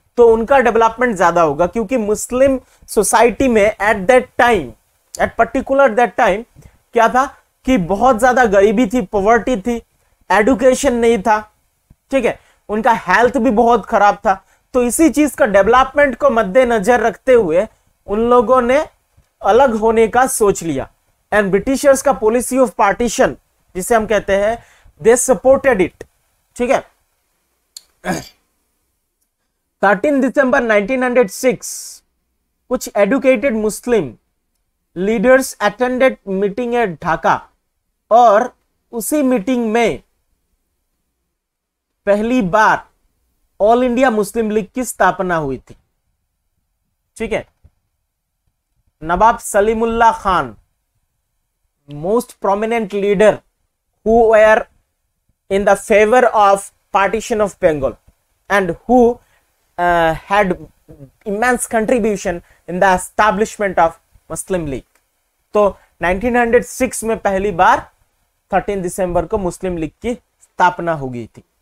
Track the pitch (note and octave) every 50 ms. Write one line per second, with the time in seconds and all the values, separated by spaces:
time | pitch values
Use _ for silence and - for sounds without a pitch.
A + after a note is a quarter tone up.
0 | _ _ _ A#3+ A#3+ A3+ A3+ A3+ A3+ - C#4 C4+ A#3+ A#3+ G3+ A3+ A3+ A3+ A#3 B3
1 | B3 B3 G3+ E3+ F#3 E3+ E3+ F3 E3 D3+ C#3+ D3 F3 F3+ - A#3 G#3+ - B3+ A3+
2 | G#3 G3+ G#3+ G3+ - - A#3+ B3+ C4+ C#4 C4 B3 - _ _ _ _ - - A3+
3 | G3 - C4 G#3+ A#3 B3 G3 - C#4 B3+ A3+ G#3+ G3 G#3+ - - G3 G#3+ A3 G3
4 | F3+ B3+ B3+ B3 - - _ - B3 A#3+ A3+ F3 C3 A#2 - _ _ _ _ _
5 | _ _ - - G3 F#3+ - - A#3+ - - C4 - - C4+ C#4 C#4 A#3 G#3 A#3+
6 | - G3 - - A#3+ G3 F#3 A3 A#3 - _ - - - _ _ _ _ - A3+
7 | A3 A3+ B3 B3+ C#4 C4+ - _ _ _ _ _ _ B3+ C4 G3+ E3 D#3 G3 G3+
8 | A#3+ C4 B3 G#3 B3+ B3+ B3 C4 B3 G#3 G3 G3 G3 A3 G3 A#3 B3+ F#3+ B3 B3+
9 | G#3 - A3 G3+ F#3+ A3 A#3+ A3+ - C4 B3+ F#3 - A#3+ A#3+ A3+ - _ _ _
10 | _ _ _ _ _ - - G#3 G#3 B3+ C4+ F#3+ C4+ B3+ C4 - - C#4 A#3+ A#3
11 | A#3 A#3 A#3 G3 - A#3 G#3+ G#3+ G#3+ - _ _ _ _ _ _ _ _ _ _
12 | _ _ C4+ C4+ A#3 F#3 - - _ _ _ _ _ - G#3 A3 G#3+ B3 A3 E3+
13 | - F3 F#3 G#3+ A#3+ A#3+ - A#3 A3+ C4+ G#3 A#3 A3+ A#3 A#3+ G#3 F#3 - - G3
14 | G3+ G3+ F#3+ - - G#3+ F#3+ - _ _ _ _ _ _ - B3 A#3+ A#3+ - -
15 | E4 C#4+ - C#4+ D4+ C4+ - - C#4 G#3 G3 G3 G3 A3 B3 B3+ C4 - - D4
16 | C#4+ C4+ A#3+ - D4 C4+ A3+ A3+ G#3+ F#3 F3+ B3+ B3+ A#3+ A#3 G#3+ F3+ A#3 B3 A3+
17 | G#3+ A3 F#3 - _ C4 B3+ A#3 G3+ D#3 D#3+ F3+ A3 - _ _ _ _ _ _
18 | _ - G#3 A3 A#3 A#3+ B3 B3 G#3+ A3+ B3+ B3+ A#3+ A#3+ C4 D4+ F#4 - _ _
19 | _ _ _ _ _ _ _ _ - G3 G#3+ B3 C#4+ B3+ A3 G#3 A3 A3+ A3 A3+
20 | A3+ G3+ A3+ A#3+ B3+ A#3 - - G#3+ G3+ F#3+ - E3 E3 C#3 B2+ - - _ _
21 | _ _ _ _ _ _ G3+ G#3+ G3+ F#3 F#3+ F#3+ - C4 C4+ - D4 C#4 C4+ B3+
22 | - C#4 G#3+ F3+ G#3+ G#3+ A#3 B3 - - B3 C4+ B3+ G3 - - G#3+ G3 F#3+ -
23 | A#3+ A3+ - C4 A3+ D#3+ A#2+ - _ _ _ _ _ _ - F3+ F#3 - A#3 A3
24 | G#3+ F#3+ G#3+ G3 - G3+ G3 G3 G3+ A3 A#3 A#3 - _ _ _ _ _ _ _
25 | D3 A3 B3 B3 - B3+ A3+ F3 - C4 C4+ C4+ C#4 C4+ A#3+ F#3 F3 C3 - _
26 | - - _ _ _ _ _ _ _ _ _ - B3 B3 C#4 - - _ _ _
27 | _ _ _ _ _ _ _ _ _ _ _ _ _ _ _ - - _ _ _
28 | - - D#3+ D3 - - _ _ _ _ _ _ _ _ _ _ _ _ _ _
29 | _ _ _ _ _ _ _ _ _ _ _ _ _ _ _ _ G3+ G3 G#3 F#3+
30 | - D4+ C#4+ C4 C4+ B3 - D4 C4+ B3+ C#4+ C4+ A#3+ A3+ G#3+ G#3 G3+ A3+ C4 B3+
31 | B3+ B3 A#3+ B3+ A#3 F3+ - - B3+ B3+ F#3 - - - - - - - - -
32 | _ _ _ _ _ _ _ _ _ _ _ _ _ - B3 B3 - A#3+ - G#3
33 | G3+ G3 C4+ A#3+ C#4 C4 C4 G#3 C#4 C#4 A3 A3 G#3 G#3+ G#3 - - B3 A#3+ G3+
34 | D3+ A#2+ - _ _ _ _ _ _ _ _ _ _ _ _ _ _ _ _ E3+
35 | F#3+ G#3+ A3+ A3+ G#3 B3+ C4 C4+ C4 - - - D#4 D#4 D4+ - B3 B3+ B3+ A#3+
36 | C4 B3+ G#3 - _ G3 F#3+ F#3+ G#3 G3 G3 B3 B3 A#3 A#3+ A#3+ A3+ F#3 D#3 -
37 | E3+ E3+ E3 - - F#3+ C#3 - - _ _ _ _ _ _ _ _ _ _ _
38 | _ _ G#3+ A#3+ A#3+ A3 G3 A3 B3 - - _ _ _ _ _ _ _ A#3+ A#3
39 | - - D4+ D4+ C4+ B3+ B3+ A3 F#3+ C4+ B3+ A#3+ A#3 G#3+ G#3+ A#3+ A3+ F3+ C3 G#2
40 | - _ _ _ _ _ _ _ _ _ _ _ _ _ _ _ _ _ _ _
41 | _ _ _ _ _ _ _ _ _ _ _ _ _ _ _ _ _ _ _ _
42 | _ G3+ G3+ G#3 A3 A#3 B3+ B3+ G3 E3+ A3 G#3+ G#3+ F#3 D3+ - - _ _ _
43 | _ _ _ _ _ _ _ _ _ _ _ - G3 A3 A#3+ B3 B3+ B3 A#3+ B3+
44 | C4+ B3 A3 G#3+ G3 - - A#3 A3 G#3 G#3 A3 F#3+ - _ B3+ A#3+ - - -
45 | G3+ F3+ - - F#3 F3+ E3+ D#3+ D3 C3+ C3 - - - - _ _ _ _ _
46 | _ _ _ _ _ _ _ _ _ _ _ _ _ _ _ _ _ _ _ _
47 | _ _ _ - A3+ G3+ G#3+ D3+ - - _ _ _ _ _ _ _ _ _ _
48 | _ _ _ _ _ _ _ _ _ _ _ _ _ _ _ _ _ _ _ _
49 | D#3+ E3 F3+ F3+ F#3+ A#3 G#3+ - - - - G3+ G#3 A3 A3+ A3 A#3 A3+ A3+ A#3
50 | A#3 A3+ A3 - - G3 F3+ D#3+ C3+ A#2 G#2 - _ _ _ _ _ _ _ _
51 | _ _ _ _ _ _ _ _ _ _ _ _ _ _ _ _ _ C#3+ C#3+ D3
52 | D#3+ F#3+ A3 B3 - - - _ - G3 G3 G#3 A3 A3 A#3 A#3 A3 F#3 G3+ G3+
53 | G3 G3+ G3+ F#3 G#3+ G3+ C#3+ - - _ _ _ _ _ _ _ _ _ _ _
54 | _ G#3+ A3+ A#3 A3+ A3 A3 G#3+ A3 G#3+ A3 A3 - - _ _ _ _ _ _
55 | _ _ _ _ _ _ _ _ _ - G3 G3+ G3+ G#3 G3 - - - G#3+ G#3
56 | G#3+ G#3+ B3 B3+ A#3+ A3 - G#3+ G3+ G3 G3 G3 - - _ _ _ _ - G3
57 | G3 F#3+ A3 G#3+ - - A#3 G#3 G#3+ F#3 - _ F#3 E3 D3+ C#3+ C3+ A#2 G#2 -
58 | _ _ _ _ _ _ _ _ _ - G3 G3+ F#3+ E3+ D#3 - _ - B3 B3+
59 | A#3 A#3+ A#3+ - _ _ _ _ _ _ _ _ _ _ _ E3+ F3 F3 F3 E3+
60 | E3 D#3+ D#3+ C#3 - - G3 G#3 G#3 F3+ E3+ D#3+ D3+ - _ _ _ - D#3+ D3+
61 | C3+ - _ _ _ G#3+ G3 G#3+ A#3+ B3+ B3 - - - A#3+ A3 G#3+ - C4 A#3
62 | G3+ A3 G3+ F#3 - F#3+ F3 E3+ - _ _ _ _ - F3+ F#3 G3 F#3+ F#3 -
63 | - - - - G#3 G#3+ F#3+ G3+ A3 - - - G#3 F#3+ E3+ F#3 E3 E3 - _
64 | _ _ _ _ _ - D#3+ - - - C#3+ C3 D#3 C#3+ C3 A2 - _ _ _
65 | _ _ _ _ _ _ _ _ _ _ - G#3 G#3 F#3+ - - _ _ _ _
66 | E3+ F3 F#3+ G3 A#3 B3+ A#3 B3 A#3+ A#3 A#3+ A#3 - - - - C4 G#3+ - -
67 | A3 A3+ A3+ A3 - G3+ G3 F#3+ G#3 G#3 F3 E3 F#3 A3 C#4 D4+ - - _ _
68 | _ _ _ _ _ _ _ _ _ _ G3+ F3 - G#3+ G3+ G3 F3 F3+ - G3+
69 | F#3 F3+ E3+ F3 E3+ - A3 G#3 F#3+ F3 - - F#3 F#3 F3 E3 D#3 - - _
70 | - A#3 A#3+ - _ _ _ _ _ _ _ - G3 F#3+ - - F3 E3+ D#3+ D3
71 | C3+ B2+ B2 A#2+ A2 - _ A#2 - _ _ _